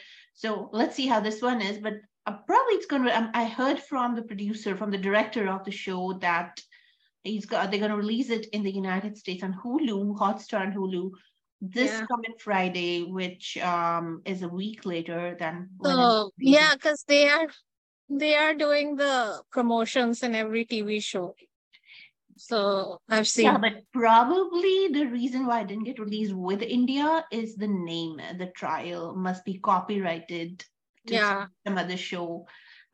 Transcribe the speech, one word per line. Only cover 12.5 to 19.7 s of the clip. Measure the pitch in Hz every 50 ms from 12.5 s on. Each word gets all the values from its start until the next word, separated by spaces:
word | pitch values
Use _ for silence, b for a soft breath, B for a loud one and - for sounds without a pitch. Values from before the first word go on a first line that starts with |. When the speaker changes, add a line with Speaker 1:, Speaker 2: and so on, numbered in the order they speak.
| 202 190 185 185 175 180 175 175 175 175 175
Speaker 1:
which, | 175 185 185 185 180 185 - - - - -
um, | - 180 175 170 170 170 170 170 170 170 165 160 -
is | - 190 185 185
a | 170
week | 175 180 196 214 220 - -
later | 202 175 170 165 170 170 170 175 175 175 175
than | 180 160 165 175 185 185 -
when | - - 285 269
it |
Speaker 2:
So, | 254 247 240 226 220 214 196 - -
Speaker 1:
releases. | 262 262 277 302
Speaker 2:
yeah, | 302 311 285
'cause | 277 - 320 302 285 -
they | - 285 285 294 285
are, | 294 311 330 302 - - _ _ _ _ _ _ _ _ _ -
they | 285 277 302 302 302
are | 294 302 311 311
doing | 294 302 294 294 294 285 294 294
the | 269 285 277 269 254 233 208 185 - - _ -
promotions | 262 240 233